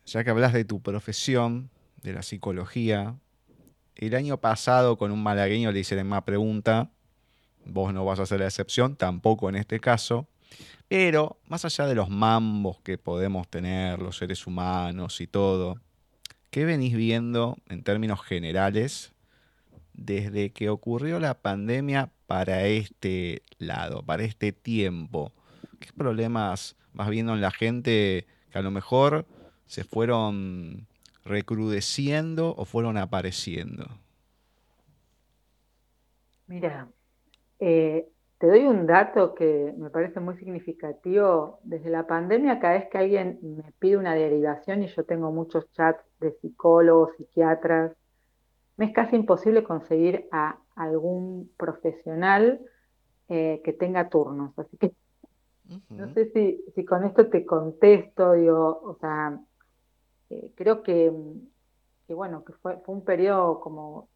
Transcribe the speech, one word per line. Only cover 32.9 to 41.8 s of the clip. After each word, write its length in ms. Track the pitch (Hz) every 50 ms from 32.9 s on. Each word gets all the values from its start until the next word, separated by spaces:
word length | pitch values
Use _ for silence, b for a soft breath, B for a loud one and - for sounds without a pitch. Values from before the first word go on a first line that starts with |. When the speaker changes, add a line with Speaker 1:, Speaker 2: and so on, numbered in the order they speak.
| 107 104
Speaker 1:
apareciendo? 880 | 92 85 - 92 90 92 90 - - 98 82 85 82 - - - - - 120 - _ _ _ _ _ _ _ _ _ _ _ _ _ _ _ _ _ _ _ _ _ _ _ _ _ _ _ _ _ _ _ _ _ _ _ _ _ _ _ _ _ _ _ _ _ _ _ _ _
Speaker 2:
Mira, 420 | - 180 175 185 160 139 135 127 - _ _ _ _ _ _ _ _ _ _ _ _ _ -
eh, 480 | 196 175 165 165 160 156 156 165 165 - _ _ _ _ _ -
te 80 | 175 170
doy 180 | 196 233 277
un 200 | 277 226 190 170
dato 480 | 160 170 190 208 - - 214 185 170 -
que 400 | - 165 156 151 143 143 147 143 -
me 120 | 156 147
parece 300 | - 165 170 185 - 190
muy 160 | 175 180 180 180
significativo. 1200 | 180 185 180 175 - 170 160 - - 151 147 - - 180 185 202 208 190 175 160 151 151 - - -
Desde 260 | - 170 156